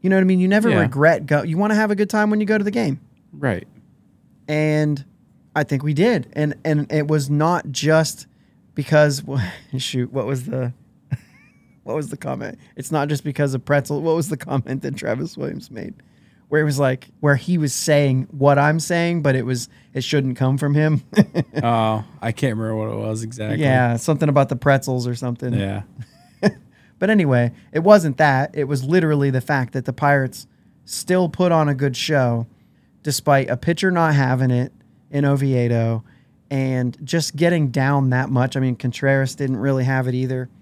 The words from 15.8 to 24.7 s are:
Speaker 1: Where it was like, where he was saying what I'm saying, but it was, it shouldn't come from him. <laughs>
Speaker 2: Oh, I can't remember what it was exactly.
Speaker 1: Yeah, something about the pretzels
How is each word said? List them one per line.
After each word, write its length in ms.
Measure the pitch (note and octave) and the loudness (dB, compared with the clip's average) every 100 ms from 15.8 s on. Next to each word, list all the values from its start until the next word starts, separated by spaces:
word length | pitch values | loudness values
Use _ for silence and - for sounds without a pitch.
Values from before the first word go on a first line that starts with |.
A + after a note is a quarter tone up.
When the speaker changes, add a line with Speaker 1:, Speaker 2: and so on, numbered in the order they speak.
| - - _ _ _ _ _ | -14 -16 _ _ _ _ _
Speaker 1:
Where 120 | D3+ | 0
it 40 | D3+ | 0
was 140 | C#3 | 2
like, 280 | C#3 C3 - _ | 0 -2 -8 _
where 160 | D3 C#3 | 2 2
he 200 | - F3 | 2 0
was 160 | D3+ | 0
saying 540 | - - D3 C#3+ C3 B2+ | -2 2 4 4 2 -2
what 280 | C#3+ C#3 C#3+ | 2 4 6
I'm 180 | D3 D#3+ | 4 2
saying, 400 | D#3 E3+ E3+ E3+ | 0 0 0 0
but 160 | C#3+ C3 | 0 0
it 80 | A#2 | -2
was, 240 | B2+ A#2+ _ _ | -4 -6 _ _
it 100 | C#3 | -8
shouldn't 320 | B2+ D3+ C3 B2 | -2 0 0 0
come 200 | C3 C3+ | 0 0
from 160 | D3 | 2
him. 300 | C#3+ D#3 D3+ - | 2 2 0 0
<laughs> 60 | - G3+ - - - | 2 2 2 -4 -2
Speaker 2:
Oh, 400 | A#2 A#2 A2 G#2+ G#2+ - | 0 2 2 0 -6 -8
I 100 | A2+ | -8
can't 260 | A2+ C3+ A2 | -2 -2 -2
remember 180 | A2 A2 | -4 -4
what 140 | G#2+ | -4
it 60 | A2 A2 | -6 -6
was 140 | A2 | -6
exactly. 380 | A2+ B2 G#2+ A2+ | -8 -10 -6 -2
Speaker 1:
Yeah, 340 | D3 C3 B2 A#2 | 2 2 2 0
something 300 | - D3+ D3+ | 0 0 2
about 200 | C#3+ C3+ | 2 2
the 60 | B2 | 0
pretzels 500 | C#3+ | 2